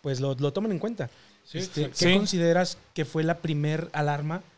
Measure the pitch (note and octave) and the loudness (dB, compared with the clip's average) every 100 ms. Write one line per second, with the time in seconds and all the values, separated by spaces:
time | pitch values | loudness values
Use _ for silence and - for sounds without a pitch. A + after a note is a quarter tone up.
0 | D3 C3 C#3 C3 C#3+ C#3+ A3 F3+ G#3 A#3 | -4 -2 -2 0 0 0 -2 -2 -4 -6
1 | B2+ - - _ _ D#3+ F#3 - D3 - | -8 -10 -20 _ _ -10 -6 -4 -4 2
2 | F3 F#3+ G#3 F#3 E3+ E3+ F3+ - _ - | 4 4 4 2 4 4 2 -4 _ -6
3 | D3+ D#3+ D#3+ E3+ E3+ D3+ D3 D#3 E3+ - | -4 0 0 0 -2 0 0 -2 -4 -2
4 | D3 C#3+ D3 F3 - | 0 0 -2 -6 -10